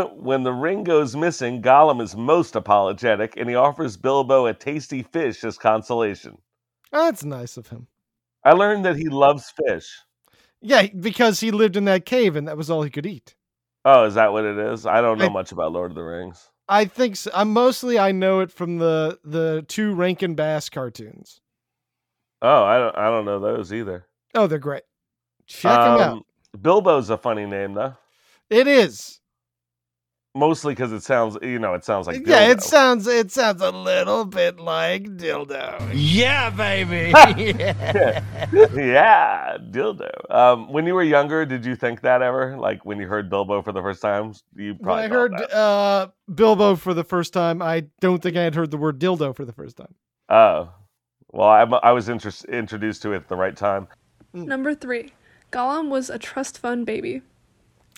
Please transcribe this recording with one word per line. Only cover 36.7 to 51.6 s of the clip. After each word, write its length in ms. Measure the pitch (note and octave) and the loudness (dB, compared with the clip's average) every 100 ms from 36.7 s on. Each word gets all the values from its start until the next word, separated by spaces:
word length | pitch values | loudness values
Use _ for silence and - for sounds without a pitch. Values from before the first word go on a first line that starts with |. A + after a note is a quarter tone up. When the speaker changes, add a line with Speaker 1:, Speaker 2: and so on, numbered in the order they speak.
| G3 F3+ F3 E3 | -2 -4 -4 6
Speaker 1:
<laughs> 0 | |
Speaker 3:
<laughs> 440 | D4+ C#4 F#3 G#3+ - | 10 10 8 -2 -2
Yeah. 680 | G3 - D3 G3 C3+ - - - D3 F3+ G#3+ | -4 -4 -4 0 2 0 -8 -10 2 6 6
Speaker 1:
Yeah, 800 | D3+ C3 C3 G#3+ G3 B2 F#2 C2 - A#2 | 6 2 6 8 6 4 -2 -6 -10 -8
dildo. 400 | A2+ A3 F#3+ - - - | -6 -4 -6 -12 -14 -2
Um, 400 | A#2 B2 A#2+ A2 | 4 6 4 -2
when 140 | C#3+ E3 | -4 0
you 60 | |
were 80 | F#3 | 0
younger, 440 | D#3+ C#3+ C#3+ D#3+ D3+ | 4 2 2 -2 -2
did 180 | B2+ | -6
you 100 | A#2+ | -6
think 280 | B2 B2 A#2 | -4 -4 -2
that 180 | B2+ B2+ | 0 2
ever? 340 | B2+ C3 C3 C3+ | 0 -2 -4 -4
Like, 260 | G2 G2+ | -6 -6
when 140 | - G#2 | -8 -10
you 60 | F#2 | -6
heard 240 | G#2 G2 | -6 -2
Bilbo 320 | G2 G2 G2+ | -4 -2 -4
for 100 | G2 | -4
the 80 | F#2+ | -6
first 220 | F#2+ F#2+ | -8 -4
time, 320 | G#2+ G2+ A2 G#2 _ | -4 -2 -6 -12 _
you 180 | - G#2 | -14 -12
Speaker 2:
When 40 | G#2 | -8
Speaker 1:
probably 240 | F#3+ - | -4 -2
Speaker 2:
I 40 | A3 | -2
Speaker 1:
thought 60 | |
Speaker 2:
heard, 180 | B3 A#3+ | -2 -2
Speaker 1:
that. 240 | F#3 - G#3+ | -4 -4 0
Speaker 2:
uh, 520 | G#3+ G3+ G3+ G3 F#3+ _ - | 0 2 0 0 -4 _ -10
Bilbo 420 | D#3 A3 G#3 G#3 F3+ | 2 4 4 2 2
for 160 | F#3 | -2
the 120 | E3+ | -6
first 280 | E3 F3+ E3 | -4 -4 -4
time, 300 | F#3 E3+ E3+ | -2 -2 -2
I 240 | E3 E3 D3 _ | -4 -4 -6 _
don't 220 | F#3 F3+ | 0 0
think 140 | F#3 E3+ | -2 -2
I 60 | |
had 120 | E3+ | -2
heard 160 | D#3 D#3+ | -2 -4
the 60 | D3 | -4
word 240 | D#3 C3+ | -4 -2
dildo 340 | F3+ F3 C#3+ | -2 -2 -4
for 120 | B2+ B2+ | -6 -14
the 60 | |
first 240 | A#2 C3+ - | -14 -20 -20
time. 160 | - _ _ _ - | -20 _ _ _ 4
Speaker 1:
Oh. 400 | G#2+ G#2+ D#2+ F2 F2+ _ _ _ _ _ | 8 8 4 -4 _ _ _ _ _ _
Well, 160 | - G#2 | 0 6
I'm, 240 | G#2+ | 6